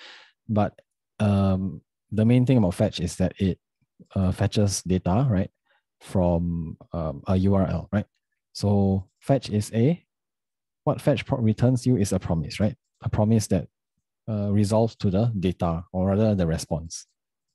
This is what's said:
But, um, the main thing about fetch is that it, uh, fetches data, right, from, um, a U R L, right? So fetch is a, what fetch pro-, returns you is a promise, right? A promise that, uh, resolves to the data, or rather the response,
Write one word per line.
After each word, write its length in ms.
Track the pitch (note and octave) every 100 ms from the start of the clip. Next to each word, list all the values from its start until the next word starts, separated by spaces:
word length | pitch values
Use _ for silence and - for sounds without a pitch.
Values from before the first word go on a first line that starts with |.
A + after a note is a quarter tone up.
| - - - _ -
But, 320 | G#2 G2+ - _ _ _ _
um, 600 | G#2+ G2 G2 F#2+ F#2+ D2 - _ _
the 140 | G#2+
main 200 | A2 B2+
thing 140 | B2 C3
about 160 | F#2
fetch 240 | - G#2 -
is 160 | F2 -
that 180 | F#2 -
it, 220 | F#2+ - _ _ _ _ - G2
uh, 160 | F#2
fetches 500 | F#2 G2 - G2+ F#2+
data, 460 | E2+ F#2 F2 F#2+ C#3
right, 200 | F#2 - - _ _ _ _
from, 760 | - G2+ F2 E2+ F2 E2+ D#2+ - -
um, 300 | E2+ D#2+ C#2+ -
a 80 | F#2
U 180 | F#2+
R 120 | G2 F2+
L, 200 | E2+ -
right? 140 | G2+ - _ _ _ _
So 560 | - G2+ G2+ G2 F#2+ - _
fetch 300 | - C#3 -
is 200 | G#2+ G#2
a, 300 | A2 B2 F3 _ _ _ _ _ _ _ _
what 180 | - C3
fetch 240 | - C3+
pro-, 140 | - B2+
returns 480 | A2 G#2+ A#2+ B2+ B2
you 100 | B2
is 160 | G2
a 60 | F#2+
promise, 400 | - E2 D2 -
right? 160 | G#2+ - _ _
A 60 | -
promise 380 | - G#2+ A2+ -
that, 200 | F#2 A#1 _ _ _ _ _ -
uh, 220 | G#2+ G2+
resolves 460 | G2+ G2+ A2 A#2 -
to 140 | G#2
the 220 | F#2 A#2 G#2+
data, 460 | F2+ - F2 E2 E2+
or 140 | F#2 F#2
rather 280 | G2 A2
the 120 | G2 E2+
response, 600 | D#2+ - D#2+ E2 - - _ _ _ _